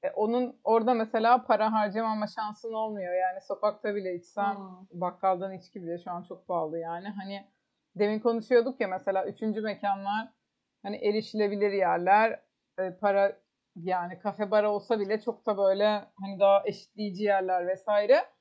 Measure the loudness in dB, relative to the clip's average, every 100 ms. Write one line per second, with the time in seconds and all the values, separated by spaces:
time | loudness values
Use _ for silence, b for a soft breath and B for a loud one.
0 | -4 -2 0 0 -2 -4 2 4 4 2
1 | 2 2 4 4 4 2 4 2 0 0
2 | -2 -2 -4 -6 -8 -8 -8 -6 -4 -6
3 | -4 0 -2 -4 -8 -2 -2 0 -4 -4
4 | -4 -8 -10 -4 -2 -4 -10 -18 -18 -6
5 | -6 0 0 0 -4 -10 -16 -14 -8 -8
6 | -8 -10 -10 -16 _ -4 -2 -6 -6 -8
7 | -10 -12 -10 -12 -14 _ _ _ _ -2
8 | 0 0 0 -2 2 2 2 -2 -4 -4
9 | -2 -2 -2 -6 -6 -4 -6 -4 -4 -4
10 | -4 -6 -6 _ _ _ _ _ -12 -4
11 | -2 -2 -4 -2 0 2 0 2 2 2
12 | 4 6 4 0 _ _ _ -6 -6 -2
13 | 2 4 2 0 _ _ _ -12 -4 -4
14 | -4 -8 -8 -6 0 2 2 -2 -2 -2
15 | 0 -2 -4 -6 -4 2 2 4 2 0
16 | -6 -14 -12 2 6 6 2 -8 -14 -8
17 | -8 -2 0 2 2 0 0 -4 0 0
18 | 4 4 4 _